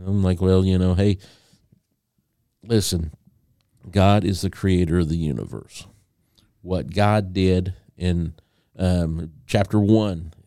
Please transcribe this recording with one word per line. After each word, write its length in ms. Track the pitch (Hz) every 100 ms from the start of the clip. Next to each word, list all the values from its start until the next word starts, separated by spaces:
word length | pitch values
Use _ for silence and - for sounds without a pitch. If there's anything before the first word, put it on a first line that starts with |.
| 92
I'm 160 | 101
like, 160 | 95 90
"Well, 220 | 95 95 95
you 120 | 92
know, 160 | 92
hey, 240 | 90 101 98 - _ _ _ _ _ _ _ _ _ _ _ _ _
listen, 480 | 104 113 98 90 80 - _ _ _ _ _ _ -
God 340 | 98 98 104
is 180 | 98 92
the 80 | 98
creator 500 | - 98 90 87 87
of 100 | 80
the 80 | 82
universe." 680 | 78 62 - 53 - - - _ _ _ _ _ _ _
What 320 | 87 90 62
God 400 | 87 104 107 95
did 400 | 92 92 92 90 92 _ -
in, 360 | 90 87 80 - _ _ _ -
um, 540 | 92 90 82 80 82 - -
chapter 340 | 98 101 107
one, 540 | 101 110 107 85 82 -